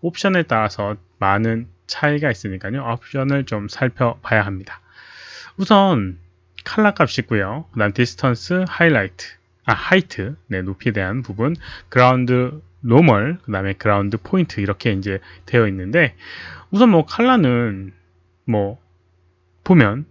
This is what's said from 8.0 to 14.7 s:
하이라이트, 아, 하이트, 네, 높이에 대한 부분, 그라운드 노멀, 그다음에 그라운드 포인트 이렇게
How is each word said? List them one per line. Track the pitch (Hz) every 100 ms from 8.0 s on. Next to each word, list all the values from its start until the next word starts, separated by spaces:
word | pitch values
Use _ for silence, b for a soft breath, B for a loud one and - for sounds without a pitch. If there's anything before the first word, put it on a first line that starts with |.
| 120 - 135 117 - 180 185
하이라이트, | - 170 135 98 - - - _ _
아, | -
하이트, | 107 - 190 185 - 95 151 _
네, | 95
높이에 | 92 95 -
대한 | 107 92 117
부분, | 127 101 123 170 B B B
그라운드 | - 127 127 123 127 127 156 - _
노멀, | 120 120 165 107 113 175
그다음에 | - 101 98
그라운드 | 98 107 101 98 110
포인트 | - 185 170 -
이렇게 | 98